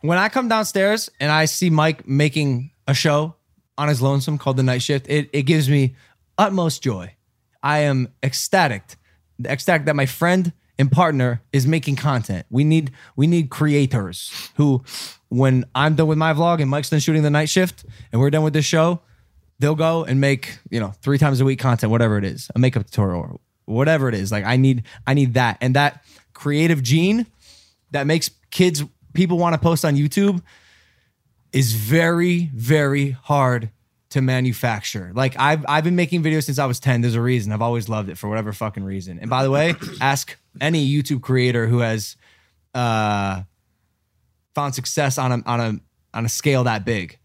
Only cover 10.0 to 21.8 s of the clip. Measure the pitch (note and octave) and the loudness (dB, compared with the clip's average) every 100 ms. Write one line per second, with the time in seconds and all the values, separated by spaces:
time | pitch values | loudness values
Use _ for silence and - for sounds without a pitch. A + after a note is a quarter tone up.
10 | C#3 - E3+ F#3 E3+ - _ - C#3 C3+ | 0 0 2 2 0 -4 _ -2 2 4
11 | F3 C#3+ B2+ A#2 _ C#3 B2+ D#3+ D3 C3 | 2 2 0 -2 _ 0 2 0 -2 -2
12 | C3+ C3 G#2+ F#2 - A#2 D3+ D#3+ C#3+ - | -2 -2 -4 -8 -4 0 2 2 0 -10
13 | - - D3+ E3+ C#3+ - D3+ D3 C3+ B2+ | -14 0 2 2 -2 -2 0 2 2 0
14 | F#2+ F2+ - - - - C#3+ C3 C3 - | -4 -10 -14 -14 -10 0 2 2 -2 -14
15 | - - _ A#2+ C3+ B2+ - B2+ D3+ D#3 | -14 -18 _ 0 2 2 0 0 0 2
16 | D#3 D#3 D#3+ D3+ E3+ E3+ C#3 C#3+ C#3 D3+ | 2 2 0 2 2 2 0 -2 0 0
17 | C#3 D#3 D3+ D3 D#3 - F3+ - - - | 2 2 2 2 2 0 0 -4 -20 -20
18 | - A#2 C#3 D3+ D#3 D3+ C#3+ E3 D#3+ F3 | -4 0 2 2 2 0 0 2 2 0
19 | _ _ _ _ _ _ C#3+ D3 D#3+ E3 | _ _ _ _ _ _ 0 2 0 0
20 | - C3 C#3 C3+ - - - A#2 G2+ G2+ | 0 2 2 0 -4 -18 -8 -6 -6 -6
21 | - C#3 D3 C3 C3+ C3 C3 A#2 | -2 2 2 2 0 2 0 2